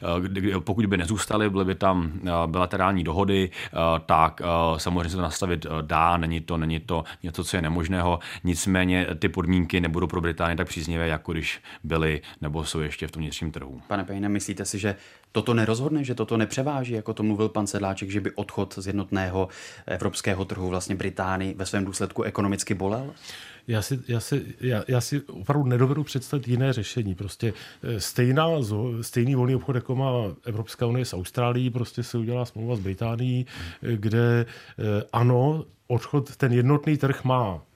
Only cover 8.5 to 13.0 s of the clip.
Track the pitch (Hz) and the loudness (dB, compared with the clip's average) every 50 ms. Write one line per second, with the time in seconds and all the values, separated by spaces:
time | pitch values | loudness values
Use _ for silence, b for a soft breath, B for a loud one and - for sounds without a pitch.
8.5 | 87 85 - 101 92 92 92 90 92 92 90 - 90 80 - 98 80 95 87 82 | 0 0 2 2 4 4 4 4 4 2 2 0 -2 0 -2 0 0 0 2 2
9.5 | 92 92 87 85 - 92 87 82 80 85 87 85 - 90 82 85 82 - 85 85 | 4 2 2 2 2 2 2 2 0 0 -2 0 -2 0 -2 -2 0 0 0 0
10.5 | 85 80 90 80 - 87 78 82 85 82 82 82 78 78 - - 85 80 76 - | 0 0 -2 -4 -4 -8 -4 -4 -2 0 0 0 0 -2 -2 -4 -4 -4 -4 -4
11.5 | - - B B B B _ 80 80 80 80 80 76 76 B B B B - 76 | -6 -8 B B B B _ -2 0 2 2 2 0 -2 B B B B -6 -6
12.5 | 73 80 78 78 - 82 78 76 73 - | -4 -4 -4 -4 -4 -4 -4 -4 -6 -8